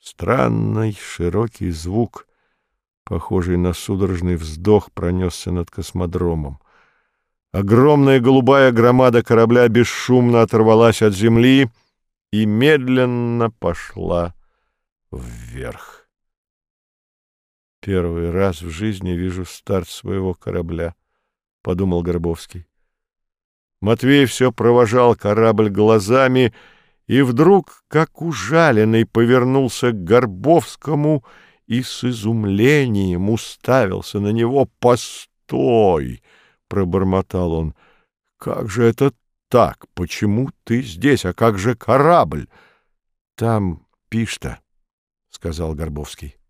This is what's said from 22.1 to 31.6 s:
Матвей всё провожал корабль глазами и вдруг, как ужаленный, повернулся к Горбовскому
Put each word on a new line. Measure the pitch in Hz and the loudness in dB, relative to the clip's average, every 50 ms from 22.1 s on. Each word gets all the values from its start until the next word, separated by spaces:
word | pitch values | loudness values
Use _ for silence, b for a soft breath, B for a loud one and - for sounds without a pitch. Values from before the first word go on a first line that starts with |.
| 87 87 82 85 82 - - - - 92 85 _ _ _ _ _ _ _ _ _ _ _ _ _ _ _ _ _ _ _ _ _ _ _ | -4 -4 -4 -4 -6 -6 -12 -18 -18 -20 -20 _ _ _ _ _ _ _ _ _ _ _ _ _ _ _ _ _ _ _ _ _ _ _
Матвей | - 104 117 113 127 127 143 143 139 | -2 -2 -2 0 2 2 4 4 2
всё | 117 - - 127 127 | 2 0 0 0 0
провожал | 117 - 110 117 120 120 120 104 110 127 123 120 110 | 0 0 2 4 4 4 4 4 2 2 4 4 2
корабль | - - 104 104 107 113 113 110 101 110 107 | 2 0 -2 0 2 2 2 2 2 0 0
глазами | 98 98 107 107 110 110 95 98 120 131 135 131 127 127 127 110 b b b b b b b b b b _ - | 2 2 2 4 4 2 2 2 2 2 2 2 4 2 2 2 b b b b b b b b b b _ -2
и | - 127 | 0 2
вдруг, | 139 123 127 117 156 175 202 190 - - - _ _ _ | 2 2 2 4 4 6 6 4 2 -2 -20 _ _ _
как | - 151 165 - _ - | 0 0 0 0 _ -10
ужаленный, | 156 170 151 107 92 104 143 165 165 156 123 107 110 110 110 113 113 | -8 -8 -6 -6 -6 0 2 4 4 4 4 4 4 4 4 2 0
повернулся | 98 _ 113 117 117 123 131 123 127 131 139 135 120 - - - 123 | 2 _ 2 2 4 4 4 2 2 0 0 0 -2 -4 -2 -2 -2
к | 117 104 90 | -2 -2 0
Горбовскому | 82 110 123 123 113 92 90 101 139 170 170 - - - _ _ 139 156 147 147 151 156 143 b b b b b b b b | 2 2 2 2 0 -8 -4 0 2 2 2 2 -2 -16 _ _ -4 -4 -2 0 0 0 -2 b b b b b b b b